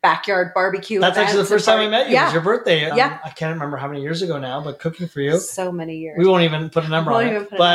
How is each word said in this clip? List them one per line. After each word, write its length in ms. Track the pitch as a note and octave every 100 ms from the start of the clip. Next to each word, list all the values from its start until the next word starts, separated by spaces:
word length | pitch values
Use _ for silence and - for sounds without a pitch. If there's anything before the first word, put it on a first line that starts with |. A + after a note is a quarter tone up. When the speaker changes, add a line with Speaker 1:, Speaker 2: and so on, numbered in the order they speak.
Speaker 1:
backyard 500 | F3+ D#3+ - F#3+ F3
barbecue 440 | F#3 F#3+ F#3+ - G#3+
Speaker 2:
That's 180 | F#3 F#3
actually 180 | G3+
the 60 | G3
Speaker 1:
events 80 | G3
and 40 |
Speaker 2:
first 120 | G#3 -
time 80 | A3
I 40 |
Speaker 1:
party- 80 | G#3+
Speaker 2:
met 160 | A3 C4
you. 60 |
It 20 |
Speaker 1:
Yeah. 100 | B3+
Speaker 2:
was 80 | E4
your 100 | D#3+
birthday. 480 | E3+ A#3 G#3+ D#3+ D3+
Um, 60 | G3+
Speaker 1:
Yeah. 200 | C4 D#3
Speaker 2:
I 40 | D#3+
can't 220 | - D#3+
remember 220 | E3 D3 C#3
how 100 | C#3+
many 140 | C#3+
years 180 | C#3+ E3
ago 160 | F3+ D3
now, 200 | C3 C3+
but 200 | D3+ -
cooking 260 | E3 E3 E3+
for 140 | D3
you. 180 | C#3 E3
Speaker 1:
So 320 | - - F#3
many 280 | F3 E3 D#3+
years. 200 | D#3+ D3+
Speaker 2:
We 80 | F#3+
won't 160 | F#3
even 260 | E3 D#3 D#3+
put 140 | E3
a 40 | D#3
number 240 | D#3+ D#3+
Speaker 1:
Won't 140 | A3+ A#3
Speaker 2:
on 40 |
Speaker 1:
even 120 | G#3
Speaker 2:
it. 60 | G3+
Speaker 1:
put 40 |
a 40 | G3
Speaker 2:
But, 160 | F3